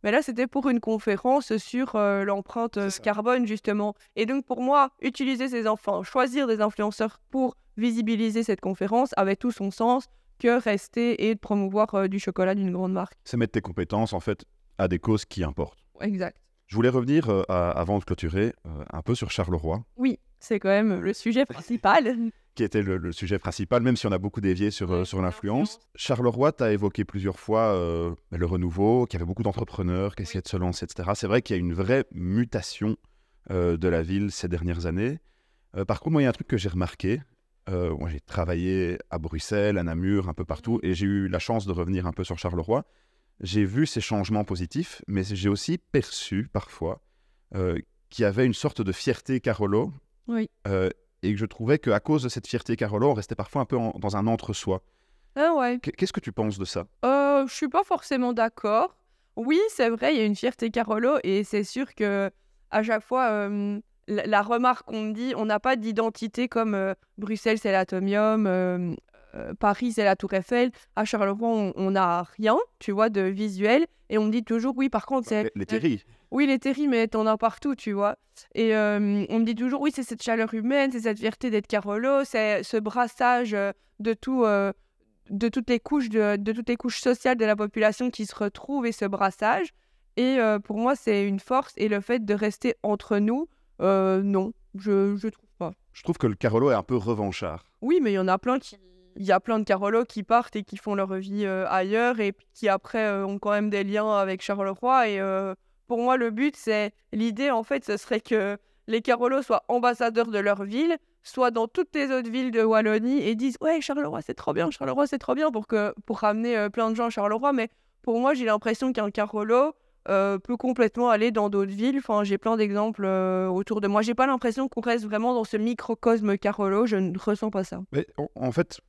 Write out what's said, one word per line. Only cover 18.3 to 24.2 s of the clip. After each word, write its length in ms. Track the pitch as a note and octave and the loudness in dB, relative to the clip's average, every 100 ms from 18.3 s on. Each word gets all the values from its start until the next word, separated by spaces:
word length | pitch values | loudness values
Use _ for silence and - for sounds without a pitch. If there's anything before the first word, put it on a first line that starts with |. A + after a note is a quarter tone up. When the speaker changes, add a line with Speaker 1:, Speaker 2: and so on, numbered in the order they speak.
| F2+ A2+ - E2 | 0 -2 -2 -12
Speaker 2:
euh, 180 | D#2 D2 | -12 -10
un 80 | D#2+ | -10
peu 120 | - | -4
sur 160 | B2 - | -4 -4
Charleroi. 520 | - F2 F2 D#2+ E2+ A#2 - | -4 -2 -2 -2 -4 -6 -4
Speaker 1:
Oui, 220 | B3+ - _ _ | -2 -2 _ _
c'est 220 | - G#3+ | -4 -2
quand 80 | F#3+ | 2
même 320 | G3+ A3 F#3 | 2 2 0
le 120 | F3 | -2
sujet 320 | - A3+ A#3 C#4 | -2 0 2 0
principal. 680 | - - A#3+ G3 C4+ A#3+ B3 A3+ | -2 -8 0 4 4 4 -2 -4
<laughs> 0 | - _ | -6 _
Speaker 2:
Qui 100 | - | -2
était 180 | G#2+ A2 | 0 2
le, 140 | G2 F#2 | 0 -2
le 160 | F2 | -4
sujet 260 | E2 F2 G2 | -6 -2 -2
principal, 460 | - - G2 B2 | -2 -6 2 2
même 120 | A#2+ A#2+ | 4 2
si 120 | A2 | 2
on 20 | |
a 80 | |
beaucoup 220 | F#2+ | 0